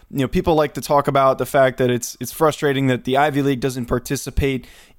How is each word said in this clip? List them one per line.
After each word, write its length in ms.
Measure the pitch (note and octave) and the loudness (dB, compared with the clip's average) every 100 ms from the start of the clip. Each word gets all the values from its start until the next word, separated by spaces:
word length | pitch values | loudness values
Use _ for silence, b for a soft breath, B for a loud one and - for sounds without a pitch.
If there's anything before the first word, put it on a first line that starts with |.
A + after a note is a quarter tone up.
| B | B
you 100 | C#3+ | -4
know, 80 | C3 | -2
people 280 | F3+ F3+ D#3 | 0 0 2
like 180 | D3 C#3+ | 0 -4
to 60 | |
talk 260 | - D3 C#3+ | 0 0 2
about 300 | C#3 C3+ C3 | 2 2 2
the 80 | B2+ | 0
fact 320 | C#3+ C3 B2+ | 2 2 2
that 140 | B2+ | 0
it's, 260 | A#2+ - - | 0 -4 -10
it's 120 | B2 | -14
frustrating 560 | - D#3+ - D3 C3+ C3+ | 0 0 2 0 2 0
that 160 | A#2+ | 0
the 140 | B2+ B2+ | 0 2
Ivy 240 | D3+ C#3+ | 2 2
League 160 | C#3 C3 | 0 0
doesn't 260 | C3+ B2+ A#2 | -4 -4 -4
participate 800 | B2 - C#3 - - C#3 C3 B B B | -4 -4 -6 -4 -2 -2 -2 B B B